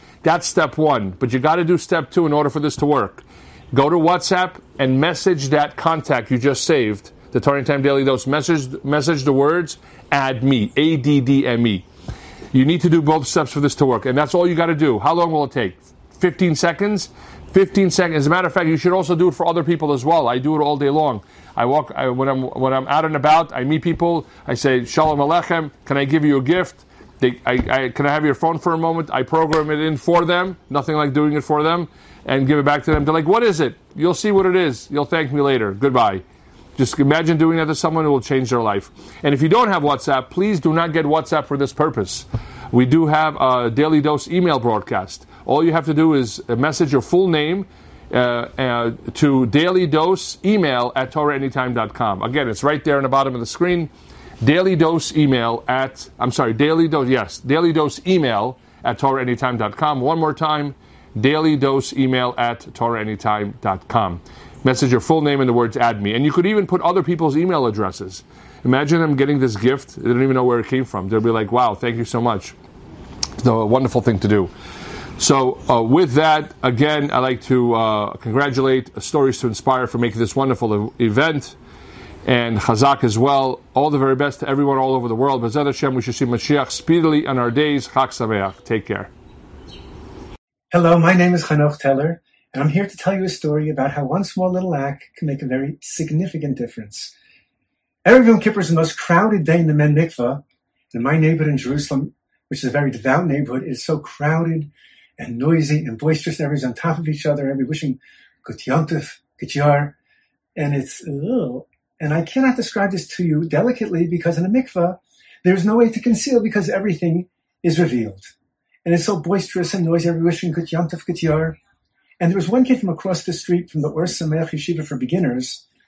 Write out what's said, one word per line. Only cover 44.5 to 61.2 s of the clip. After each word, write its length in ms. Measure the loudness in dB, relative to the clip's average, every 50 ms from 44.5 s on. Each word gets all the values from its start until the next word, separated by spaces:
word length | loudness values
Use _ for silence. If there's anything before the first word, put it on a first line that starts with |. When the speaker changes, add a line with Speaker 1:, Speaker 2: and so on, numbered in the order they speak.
| 0 0
Speaker 1:
broadcast. 640 | 0 0 0 -2 -2 -4 -4 -4 -6 -6 -12 -18 -20 -20 -20 -10 -4
All 180 | -2 0 2 2
you 80 | 2
have 140 | 2 0 0
to 80 | 0 0
do 220 | 2 4 4 4
is 300 | 2 0 -2 -6 -10 -6 -4
message 420 | -2 0 0 0 0 0 0 2
your 100 | 0 0
full 280 | 0 2 2 2 2 2
name, 360 | 2 0 0 0 -2 -4 -6 -8 -14 -20 -20 -20 -20 -20 -10 -4
uh, 60 | -2 0
uh, 720 | 0 0 0 -2 -4 -6 -6 -4 -2 -2 -2 -2 -2 -2 -4 -6 -10 -10 -4
to 320 | 0 2 4 4 4 2
daily 400 | 2 2 2 2 4 2 2 2
dose 520 | 2 2 2 2 2 0 0 -2 -8 -10 -4 0
email 480 | 0 2 2 2 2 2 0 0 -2 -2
at 160 | -2 -4 -2
torah 240 | -2 -2 0 0 0
anytime 380 | 0 -2 -4 -2 -2 -2 -2 0
dot 200 | -2 -2 -4 -4
com. 300 | -2 -2 -2 -2 -2 -4
Again, 260 | -2 -2 -2 -2 -2
it's 140 | -2 -2 0
right 200 | 0 0 0 0
there 140 | 0 0 0
in 60 | 0
the 60 | 0
bottom 260 | 0 0 0 0 -2
of 40 | -6
the 60 | -8
screen. 440 | -6 -4 -2 0 0 0 0 -2 -6 -10 -16 -20 -20 -20 -20 -20 -16 -8 -2 2
Daily 320 | 2 4 4 4 2 4
Dose 400 | 4 2 2 2 0 -2 -2 0
email 480 | 2 4 4 4 2 0 0 -2 -4 -4 -2
at, 420 | -2 -2 -2 -4 -6 -12 -20 -16 -8 -6
I'm 120 | -4 -2
sorry, 220 | 0 0 0 0 2
Daily 340 | 2 2 2 4 2 2 2
Dose, 200 | 2 0 0 2
yes, 320 | 0 0 0 -2 -8 -8
Daily 320 | -2 0 2 2 2 2
Dose 340 | 2 2 0 0 -2 -4 -2
email 520 | 0 2 2 2 2 0 0 -2 -4 -6 _ _ _ _ -8 -4
at 160 | -4 -2 0
torah 220 | 0 0 0 0
anytime 340 | 0 -2 -2 -2 -2 -2 -2 -2
dot 200 | -4 -4 -4 -2
com. 240 | -2 -2 0 0
One 180 | 0 -2 0 0
more 140 | 0 -2 -2
time, 420 | -2 -2 -2 -2 -2 -4 -6 -8 -12 -20 -20 -20 -20 -20 -12 -4
Daily 360 | 0